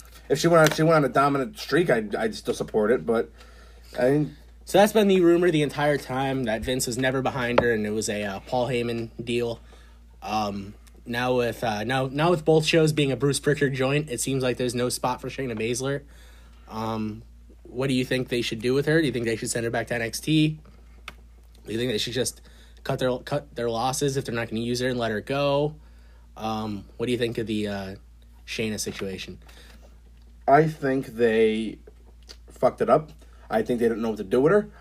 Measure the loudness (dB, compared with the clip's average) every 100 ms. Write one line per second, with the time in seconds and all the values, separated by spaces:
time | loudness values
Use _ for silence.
0 | -20 -12 -2 0 6 8 8 6 4 4
1 | 4 2 2 2 -4 -8 -2 2 2 0
2 | -2 -4 -4 -4 -6 -4 -2 0 2 2
3 | 2 0 -2 -8 -20 -20 -20 -20 -12 0
4 | 2 2 0 -6 -20 -20 0 4 6 4
5 | 4 6 6 6 4 2 0 0 0 0
6 | -2 -4 -2 -2 -2 -4 -2 -4 -4 -2
7 | -2 0 -2 -2 -2 2 2 2 0 -2
8 | -2 -4 -6 -8 -4 -2 0 0 -2 -4
9 | -6 -8 -4 -2 -2 -6 -14 -20 -20 -20
10 | -20 -14 -6 -2 -2 -6 -10 -16 -20 -16
11 | -8 -4 0 0 0 -2 -4 -2 -2 -2
12 | -2 0 2 2 4 2 4 4 4 4
13 | 0 2 0 0 0 2 0 0 0 0
14 | -2 -4 -2 -2 0 0 -2 -2 -2 -2
15 | -2 -4 -8 -6 -6 -4 -2 -2 -2 -4
16 | -8 -20 -20 -20 -20 -20 -12 -6 -4 -4
17 | -4 -8 -14 -20 -20 -20 -12 -4 0 0
18 | 0 -2 -2 -2 -2 -2 0 2 2 2
19 | 2 0 -2 -2 -4 -4 -4 -4 -4 -4
20 | -4 -6 0 2 2 -2 -12 -20 -20 -20
21 | -20 -20 -20 -20 -20 -20 -8 -4 -2 -2
22 | -2 -2 -4 -6 -16 -20 -20 -12 -6 -2
23 | -2 -2 -4 -6 -6 -4 -2 0 -2 0
24 | -2 -2 -4 -4 -4 -4 -4 -2 -2 -2
25 | -2 -4 -4 -2 0 0 0 -4 -18 -20
26 | -20 -20 -20 -10 -6 -6 -6 -8 -10 -8
27 | -4 -2 -2 -4 -4 -4 -4 -6 -8 -12
28 | -18 -20 -20 -20 -10 -6 -4 -6 -8 -8
29 | -8 -8 -12 -16 -20 -20 -20 -20 -20 -20
30 | -20 -20 -20 -6 4 6 4 0 -2 -2
31 | -4 0 2 4 4 2 -4 -10 -16 -20
32 | -20 -20 -20 -20 -20 0 0 2 2 2
33 | 0 -16 -20 -20 -4 -2 0 0 0 0
34 | -4 -4 -2 2 4 4 2 -4